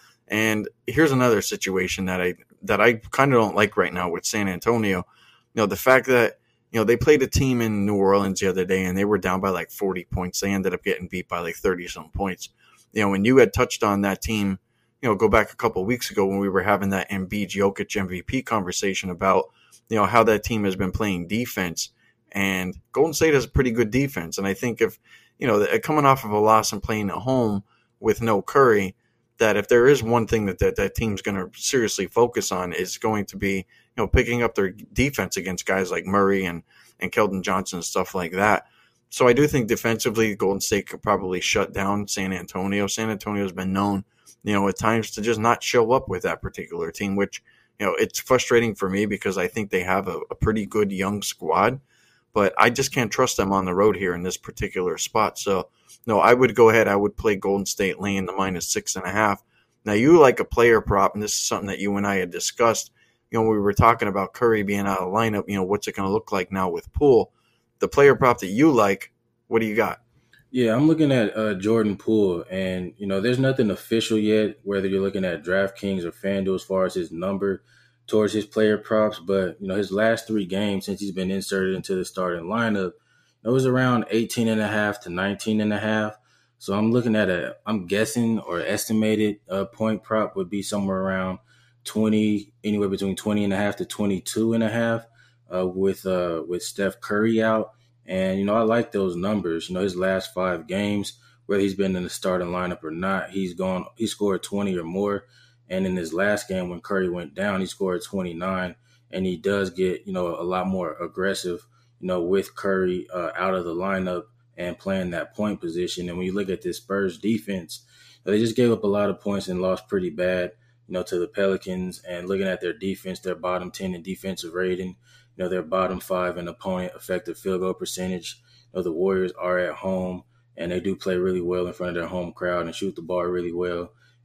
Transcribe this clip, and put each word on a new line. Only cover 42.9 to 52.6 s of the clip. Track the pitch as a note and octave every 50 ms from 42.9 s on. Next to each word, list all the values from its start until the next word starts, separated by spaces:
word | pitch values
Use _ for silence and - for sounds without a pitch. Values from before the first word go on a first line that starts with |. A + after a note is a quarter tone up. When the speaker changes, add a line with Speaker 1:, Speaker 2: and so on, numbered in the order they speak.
| - - A2 A2
Speaker 1:
Antonio's | G#2+ G2 - A2 G#2 G2+ G2+ F#2
been | F2+ F#2+ F#2+ F#2+ F#2+
known, | G2 G2+ G2+ G2+ F#2+ G2 _ _ _ _ - - _
you | - G#2 G#2
know, | G2 G2 G2
at | F#2+ -
times | - A2 A2+ A2+ G#2+ -
to | - A2+
just | G#2 A#2 A#2 G#2+
not | A2 A#2+ A#2+ -
show | - - - B2 A2+ A2
up | B2+ C3+ - -
with | F#2 F2+
that | - F2+ D#2+ -
particular | - F#2+ - - E2+ - E2 F2 E2 E2
team, | - - G#2 G2 G2
which, | G2+ G2+ G2 - - _ _ _ _ _ _ _ -
you | G#2
know, | F#2+ F2 -
it's | A2+ - - -
frustrating | - - C3 B2 - - B2 A#2 A#2 A2+ G2
for | - G2+ F#2
me | F#2 G2+ G#2+
because | G#2 G2+ F#2+ - G2+ F#2
I | G2 F2+ -
think | - A#2 G#2 G2
they | - F#2
have | F2+ F#2 F#2 G2 G2 F#2
a, | E2 D#2+ - -
a | -
pretty | - - A2+ G#2+ A2 G2+
good | F#2+ - G#2+ G#2 G2
young | G2 F#2 F#2+ G2 G#2 G2+
squad, | - - - - F2+ D#2 D#2+ F2+ G2 A#2 C3 C#3 _ _ _ _ _ _ _ _ _ _
but | - G#2+ G2+ F#2+ -
I | -